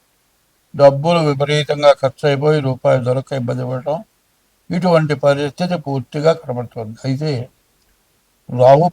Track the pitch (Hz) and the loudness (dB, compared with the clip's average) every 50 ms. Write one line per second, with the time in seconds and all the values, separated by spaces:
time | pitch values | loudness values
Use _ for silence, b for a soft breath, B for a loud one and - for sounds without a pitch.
0 | _ _ _ _ _ _ _ _ _ _ _ _ _ _ - - 139 139 135 139 | _ _ _ _ _ _ _ _ _ _ _ _ _ _ 0 4 6 6 6 4
1 | 147 170 175 170 160 147 143 135 143 139 151 151 147 139 151 147 147 143 135 - | 2 0 0 2 2 0 0 -2 -2 -2 -2 -2 -2 -2 -2 2 4 4 4 4
2 | - 131 - - - 147 139 135 147 151 156 151 135 135 127 123 - 143 135 131 | 0 -4 -4 -2 -2 -2 0 0 0 0 0 0 0 -4 -4 -2 0 0 0 0
3 | 120 123 127 135 131 - 147 135 120 120 127 127 127 127 131 127 135 147 147 190 | 0 -2 -2 -4 -4 -6 -6 -6 -4 -4 -6 -6 -6 -6 -8 -6 -6 -6 -6 -6
4 | 220 - _ _ _ _ _ _ _ _ _ _ _ - 170 175 170 185 170 160 | -8 -14 _ _ _ _ _ _ _ _ _ _ _ -8 -6 -2 0 2 2 2
5 | 156 147 147 139 147 143 143 143 147 143 - - 175 180 180 170 151 139 139 135 | 2 0 -2 -2 0 0 0 0 -2 -6 -6 -6 -6 -6 -6 -6 -6 -6 -8 -8
6 | 120 - - 151 147 160 165 165 160 135 123 120 120 120 - 120 110 107 117 - | -8 -8 -8 -2 0 0 0 0 -4 -8 -10 -8 -10 -10 -12 -12 -12 -12 -12 -10
7 | - 135 135 135 151 156 143 120 123 - _ _ _ _ _ _ _ _ _ _ | -8 -6 -6 -4 -4 -6 -6 -6 -8 -12 _ _ _ _ _ _ _ _ _ _
8 | _ _ _ _ _ _ _ _ _ - 127 123 123 127 139 147 170 175 | _ _ _ _ _ _ _ _ _ -8 0 4 6 6 6 6 4 2